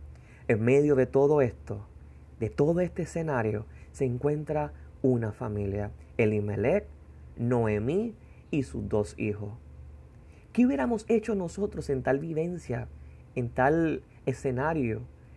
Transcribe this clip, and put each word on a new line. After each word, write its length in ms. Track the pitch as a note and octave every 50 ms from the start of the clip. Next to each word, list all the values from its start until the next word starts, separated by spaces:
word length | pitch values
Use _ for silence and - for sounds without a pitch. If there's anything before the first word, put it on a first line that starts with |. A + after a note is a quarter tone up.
| - - - - - - - - - -
En 140 | A#2+ G#2 A2+
medio 320 | A#2+ C3 C#3+ D3 D3 C#3+
de 100 | C3 B2+
todo 360 | B2 - C3+ C#3 C#3+ D3+ D3 C3
esto, 440 | A#2 - - - - G#2+ G#2 G#2+ - - - - - - - - - - -
de 100 | A2+ G#2+
todo 300 | - - C#3+ D#3 E3+ F3
este 220 | F3+ E3+ - - E3+
escenario, 640 | - - E3+ E3 D#3+ C#3 B2 A2 A2 G#2+ G#2+ A2+ - - - - - -
se 120 | - C#3
encuentra 680 | B2+ A#2+ B2 - D3 D3 D3+ D3+ D3+ D3+ D3+ D3 D3 - - - - - -
una 300 | - C3 B2+ A#2 A2+ G#2+
familia, 600 | G#2 - B2 A2 G#2 G#2 G#2 G2 G2 G#2 G#2 G#2+ - - - - -
Elimelech, 720 | - A2+ G#2+ G#2+ G#2 G#2 G#2 G2+ G2 G#2 C3 F3 G#3 G#3 - - - - - - - - - -
Noemí 800 | - A#2 A#2+ B2+ A#2+ A2+ G#2+ G#2+ G#2 G#2+ B2 D#3+ G3 A3+ A#3 G#3+ - - - - - - -
y 140 | - D3+ B2+
sus 240 | - - - G#2 G2+
dos 280 | G#2+ G#2+ G#2 - -
hijos. 360 | - - G#2+ G#2 G#2 G#2 G2+ A2+ - - - - - - - - - - - - - - - - - - - -
¿Qué 140 | - B3
hubiéramos 380 | B3 C#4 C#4 C4 A#3+ A#3 G#3+ - -
hecho 280 | A#3 A3 A3 - G#3+
nosotros 520 | G3 F3+ E3+ - F#3+ G3+ G3+ - F3 C#3 -
en 140 | C#3 C3 B2
tal 160 | C3 C3+ C#3
vivencia, 720 | D#3 E3 D#3+ D#3 E3 F3 F3+ E3 - - B2 A2 A2+ - - - - - - - - - -
en 140 | B2+ B2 A#2+
tal 520 | - - B2+ C#3 D#3 E3 E3 D#3+ - - - - - - -
escenario? 760 | C3+ B2+ - - C#3 B2 B2 C#3 D#3+ E3 D#3 C3 A2+ G#2+ - - - - - - - -